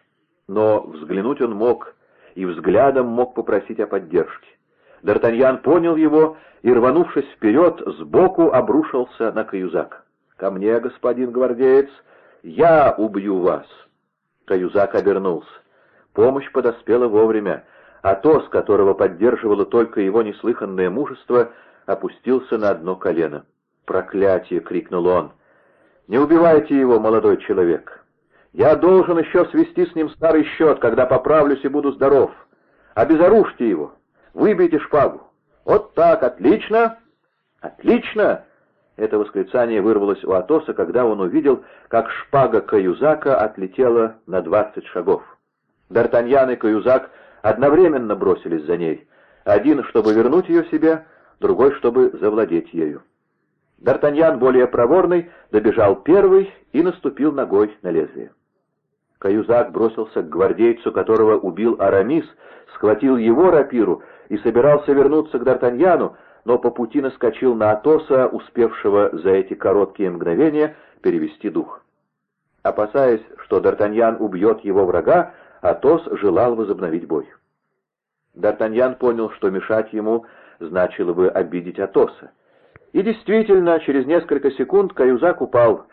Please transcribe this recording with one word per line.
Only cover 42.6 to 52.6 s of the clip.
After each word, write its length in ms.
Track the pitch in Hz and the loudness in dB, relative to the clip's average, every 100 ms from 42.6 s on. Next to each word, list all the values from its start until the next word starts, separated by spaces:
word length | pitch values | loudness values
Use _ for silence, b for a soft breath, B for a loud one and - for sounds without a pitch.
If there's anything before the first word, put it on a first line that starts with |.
Каюзака 760 | - 107 92 85 143 151 139 - | 0 0 0 0 0 0 0 0
отлетела 800 | 107 - 95 - 123 117 113 - - | -2 -6 -8 -2 0 2 -2 -6 -8
на 160 | 92 | -6
двадцать 440 | 82 101 - - - | -2 -2 -2 -8 -12
шагов. 360 | 90 87 85 - _ _ _ _ _ - | -6 -2 -2 -4 _ _ _ _ _ -6
Д'Артаньян 600 | 117 117 120 120 139 131 | -2 0 0 2 2 2
и 20 | 120 | 0
Каюзак 560 | 110 107 104 131 - b b b | -2 0 0 0 -2 b b b
одновременно 760 | 107 107 143 147 180 139 113 101 | -4 0 2 4 4 2 -4 -2
бросились 500 | 95 87 - 82 76 | 0 0 -2 -6 -4
за 120 | 85 | -4
ней. 300 | 82 78 _ b b b | -4 -6 _ b b b
Один, 400 | - 104 131 147 | 0 0 2 0
чтобы 300 | 113 117 107 | 0 0 2
вернуть 360 | 107 120 165 180 | 2 2 0 0
ее 140 | 170 | 0
себе, 420 | 165 151 156 156 - b b b | 0 0 0 0 -6 b b b
другой, 340 | 98 90 135 | -2 2 2
чтобы 380 | - 120 123 127 - | 0 -2 2 0 0
завладеть 540 | 98 107 107 85 | -2 -2 -2 -4